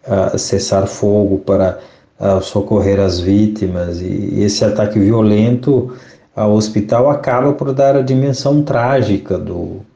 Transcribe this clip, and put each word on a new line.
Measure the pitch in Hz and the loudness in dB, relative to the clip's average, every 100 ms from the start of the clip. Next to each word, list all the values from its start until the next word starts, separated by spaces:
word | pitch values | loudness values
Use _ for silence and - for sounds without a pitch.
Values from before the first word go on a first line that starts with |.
| - | -2
ah, | 98 95 - | -2 0 -2
cessar | - 98 - 98 95 | -2 -4 0 -2 -2
fogo | - 104 104 98 95 | -2 0 2 2 -2
para, | - 95 95 - - _ _ _ | 0 0 0 -2 -16 _ _ _
ah, | 101 95 | 0 0
socorrer | - 104 95 107 95 98 | 0 -4 0 0 2 2
as | 98 87 | 0 0
vítimas. | 90 101 107 107 95 87 87 87 | 2 2 2 0 -4 -4 -4 -6
E, | 92 95 101 | -6 -4 -4
e | - | 0
esse | 104 - | 0 0
ataque | 110 107 104 110 | 0 0 0 2
violento | 101 113 107 104 113 123 - 131 - - - - _ | 2 4 4 4 2 2 2 0 0 -10 -20 -20 _
ao | - 107 | -4 0
hospital | 107 107 104 98 117 139 | 2 0 -4 0 2 2
acaba | - - 123 143 | 0 -2 0 0
por | 147 139 | -2 -4
dar | 135 139 139 | 2 2 2
a | |
dimensão | 127 131 139 127 139 147 | 2 0 0 0 2 2
trágica | 147 120 120 135 104 98 - 92 | 2 0 0 0 0 -2 -2 -6
do | 87 87 82 - - | -6 -8 -8 -12 -18